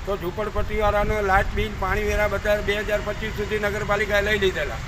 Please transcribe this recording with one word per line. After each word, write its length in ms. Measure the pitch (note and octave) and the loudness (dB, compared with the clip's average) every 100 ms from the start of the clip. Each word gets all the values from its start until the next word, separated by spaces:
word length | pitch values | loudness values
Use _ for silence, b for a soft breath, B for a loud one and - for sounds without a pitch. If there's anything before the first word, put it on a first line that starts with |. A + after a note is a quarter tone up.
તો 100 | - G3 | -4 -4
ઝૂંપડપટ્ટીવાળાનો 1000 | E3+ F#3+ G#3+ G#3 G3+ G#3+ G#3 G#3 G#3+ G#3+ | -4 -4 -4 -2 0 2 2 2 2 0
લાઇટ 260 | G3 F#3+ G#3 G3+ | 4 4 2 0
બિલ, 180 | G#3+ G3+ | -2 -2
પાણી 240 | F#3+ G3 G#3 | -2 0 0
વેરા 240 | G#3 G#3 | 2 2
બધા 320 | G3 G#3 G#3 | 0 2 0
બે 160 | G3+ G#3 | 2 -2
હજાર 200 | G3+ G#3 | 0 -2
પચીસ 340 | G3+ G#3 A3 G#3 | -2 -4 -6 -4
સુધી 240 | G3+ G#3+ | -2 0
નગરપાલિકાએ 640 | G#3 G#3 G3+ G#3 G#3+ G#3 | 0 -2 0 0 2 2
લઈ 160 | G3+ G#3+ | 2 2
લીધેલા. 380 | F#3+ E3+ C#3+ - | 2 0 -4 -6